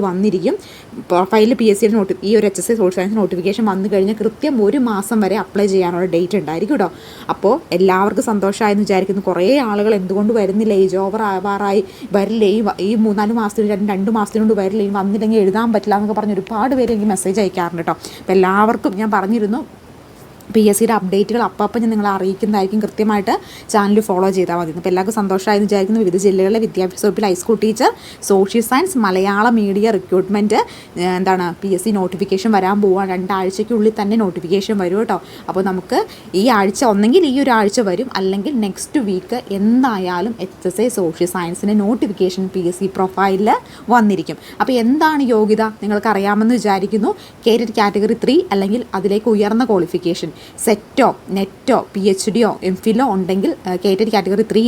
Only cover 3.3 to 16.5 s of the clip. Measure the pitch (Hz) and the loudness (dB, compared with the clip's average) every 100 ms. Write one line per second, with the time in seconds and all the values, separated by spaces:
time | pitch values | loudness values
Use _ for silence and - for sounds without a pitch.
3.3 | 180 170 196 220 190 196 196 190 214 214 | -2 -2 0 0 0 0 0 0 0 -4
4.3 | - 302 254 202 277 240 196 196 220 185 | -2 -2 2 2 2 0 -2 -2 0 0
5.3 | 202 196 202 202 190 175 175 185 165 175 | -2 -2 -2 0 2 0 -2 0 0 0
6.3 | 202 151 165 196 285 180 - - - - | -2 -4 -6 -2 0 -2 -4 -20 -16 -8
7.3 | 165 202 294 - 175 190 185 202 202 254 | -2 0 0 -2 2 2 4 2 0 -2
8.3 | 208 196 202 214 202 208 190 190 196 190 | 0 -2 0 0 2 2 0 0 -2 -2
9.3 | 170 185 285 233 208 208 208 185 202 208 | 0 2 2 2 0 0 0 0 0 0
10.3 | 226 196 202 220 196 190 185 196 214 214 | 2 0 0 2 2 2 0 -2 -2 -2
11.3 | 190 202 202 202 202 190 - 262 202 196 | -2 -4 -2 0 0 -2 -10 -2 0 0
12.3 | 226 208 214 208 - 185 226 220 202 208 | 0 2 2 0 -2 -2 2 2 2 0
13.3 | 233 208 220 208 202 208 190 196 226 202 | 0 -2 -2 -2 0 -2 -2 0 -2 -2
14.3 | 220 220 208 190 214 202 202 196 208 214 | 0 2 2 0 0 -2 -2 -2 0 2
15.3 | 220 190 202 233 214 214 208 208 214 214 | 4 4 2 0 0 2 0 0 -2 -2
16.3 | 196 190 | -4 -4